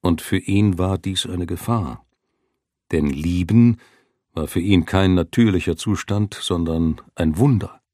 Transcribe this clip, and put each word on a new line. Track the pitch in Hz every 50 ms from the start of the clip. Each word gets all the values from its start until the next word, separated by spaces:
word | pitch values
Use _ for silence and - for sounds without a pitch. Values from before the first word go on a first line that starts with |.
Und | - - 82 80
für | - - - 95
ihn | - - 98 101 104 104 92 85
war | 90 95 95
dies | 90 - 98 95 92 -
eine | - 92 90 87
Gefahr. | 82 87 87 - - 117 113 92 67 60 - _ _ _ _ _ _ _ _ _ _ _ _ _ _ _ _ _ _
Denn | - 80 76 71
Lieben | 67 69 78 85 87 87 90 82 107 117 117 120 117 - _ _ _ _ _ _ _ _ _ _
war | _ 80 78
für | 73 - 90
ihn | 85 101 98 90 80
kein | - - 95 98 92 92
natürlicher | 90 82 - - - 117 110 95 87 - - 82
Zustand, | - - 113 101 90 - - 104 104 104 101
sondern | - - - - 95 85 85 82 82 82 82 80 76 - - _ _
ein | - 85 80 76
Wunder. | 76 127 147 131 101 101 - - _ _ _